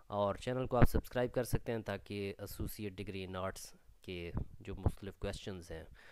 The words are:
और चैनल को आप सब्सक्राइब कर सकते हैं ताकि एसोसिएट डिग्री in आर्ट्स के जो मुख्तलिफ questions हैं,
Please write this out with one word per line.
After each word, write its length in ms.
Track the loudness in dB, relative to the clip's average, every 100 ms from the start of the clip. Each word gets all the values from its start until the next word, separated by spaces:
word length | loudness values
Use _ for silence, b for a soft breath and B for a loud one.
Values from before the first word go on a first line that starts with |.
| B
और 280 | 0 2 0
चैनल 300 | -2 -2 2
को 100 | 8
आप 80 | 8
सब्सक्राइब 460 | 8 0 0 2
कर 120 | 2
सकते 280 | 2 0 2
हैं 120 | -2
ताकि 460 | 0 -4 -2 -2 -2
एसोसिएट 640 | -4 -8 -4 -6 -4 -6
डिग्री 340 | -4 -6 -4 -4
in 80 | -2
आर्ट्स 380 | -2 -4 -10 -14 -20 -16
के 300 | -8 -6 -2 -4 -4 -8
जो 140 | -8 4
मुख्तलिफ 400 | 4 4 -8 -4
questions 500 | -4 -4 -6 -6 -6
हैं, 160 | -10 -10 B B